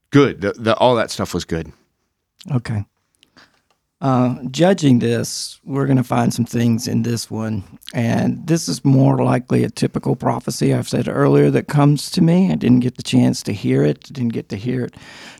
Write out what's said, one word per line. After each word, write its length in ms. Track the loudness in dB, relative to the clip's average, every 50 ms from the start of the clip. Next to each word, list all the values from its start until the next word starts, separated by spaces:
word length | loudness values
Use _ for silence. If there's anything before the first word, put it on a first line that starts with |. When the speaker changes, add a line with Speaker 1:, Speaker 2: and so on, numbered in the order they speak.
| _ _
Speaker 1:
good. 300 | 4 4 4 4 2 -2
The, 120 | -4 -6 -6
the, 240 | -2 -2 -2 0 2
all 180 | 4 2 4
that 160 | 2 0 -4
stuff 220 | -4 -6 -6 -4 -4
was 100 | -6 -4
good. 280 | -4 -6 -6 -6 -8 -14 _ _ _ _ _ _ _ _ _ _ _ _ _ -10 -4
Speaker 2:
Okay. 340 | -4 -4 -4 -4 -6 -6 -6 -8 _ _ _ _ _ _ _ _ _ -20 -20 _ _ _ _ _ _ _ _ _ _ _
Uh, 360 | -2 0 2 2 2 0 -2 -4 -8 -8
judging 480 | 0 2 2 2 2 2 4 4 4 4
this, 640 | 4 0 0 -2 -4 -6 -8 -10 -10 -12 -14 -18 _
we're 240 | -8 -4 -4 0 2
gonna 160 | 2 0 0
find 300 | 0 0 0 0 0 0
some 100 | -2 -4
things 460 | -2 -2 0 0 2 0 0 -2 -2
in 140 | -2 -2 -2
this 280 | -2 -4 -6 -6 -8
one. 320 | -8 -8 -6 -6 -6 -8 -10 -12 -18 -20 -20 -10 -4
And 520 | -2 -2 0 0 0 0 -2 -4 -4 -2
this 220 | -2 -2 -2 -2 -4
is 160 | -8 -2 2
more 400 | 2 4 4 4 4 2 2 2
likely 400 | 0 0 0 -2 0 0 0 0
a 60 | 0
typical 460 | -2 -4 -4 -2 -2 -4 -2 -2 -4
prophecy 580 | -2 -2 -2 -2 -2 -6 -8 -6 -2 0 0 0
I've 160 | 0 -2 -4
said 180 | -4 -4 -4 -2
earlier 420 | -2 0 2 4 4 4 4 4
that 180 | 2 0 -2 0
comes 420 | 2 4 4 4 4 2 -2 -4
to 100 | 0 2
me. 300 | 2 4 4 4 4 2
I 40 | 0
didn't 260 | 0 2 4 4 4
get 160 | 2 0 -4 -6
the 60 | -8
chance 380 | 0 2 2 2 2 0 -2 -6
to 100 | -6 -6
hear 300 | -4 -2 -2 0 0 0
it, 180 | 0 -2 -4 -8
didn't 300 | -16 -8 -6 -4 -4 -4
get 160 | -6 -8 -8
to 80 | -10 -8
hear 260 | -6 -6 -4 -4 -6
it 120 | -8 -10 -16 -20 -20 -20 -20 -20 -20 -20